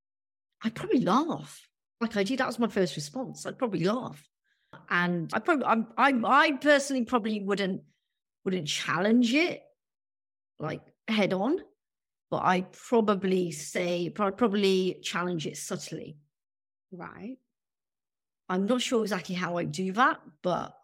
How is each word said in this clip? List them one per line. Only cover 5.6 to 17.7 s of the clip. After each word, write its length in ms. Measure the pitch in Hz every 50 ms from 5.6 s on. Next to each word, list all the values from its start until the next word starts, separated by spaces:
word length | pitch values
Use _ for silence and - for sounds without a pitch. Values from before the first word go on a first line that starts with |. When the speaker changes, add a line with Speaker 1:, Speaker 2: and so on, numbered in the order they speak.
| -
Speaker 1:
I'm, 220 | - 226 226 220 - -
I'm, 280 | - 254 285 269 233 -
I 260 | 202 254 285 320 311 277
personally 520 | 254 - 294 294 269 277 - 277 262 226
probably 360 | - 254 233 196 226 214 208
wouldn't, 400 | 196 196 202 190 202 185 190 - - _ _ _ _ _ _ _ _ _ _ _ -
wouldn't 220 | 190 185 180 147
challenge 640 | 147 - - - 170 156 165 190 214 226 247 247 226 254
it, 300 | 302 349 339 - - - _ _ _ _ _ _ _ _ _ _ _ _ _ _ _ _ _ _ -
like, 220 | 151 160 170 - - - _ _ _
head 260 | - 220 214 190 165 190
on, 260 | 185 202 262 339 403 - - _ _ _ _ _ _ _ _ _ _ _ -
but 140 | 165 - -
I'd 280 | 165 185 185 185 -
probably 800 | - - - - 247 233 214 208 202 185 196 185 185 185 180 165
say, 640 | 147 147 - - - 190 180 175 180 175 175 160 - 202
I'd 180 | 208 196 196
probably 600 | - 240 208 196 208 196 196 190 185 185 180 - -
challenge 460 | - - - 175 180 180 180 160 147
it 100 | - -
subtly. 600 | - - - 196 147 - - 160 156 - - 151 - _ _ _ _ _ _ _ _ _ _ _ _ _ _
Speaker 2:
Right. 460 | 185 175 170 - - 165 185 240 262 - _ _ _ _ _ _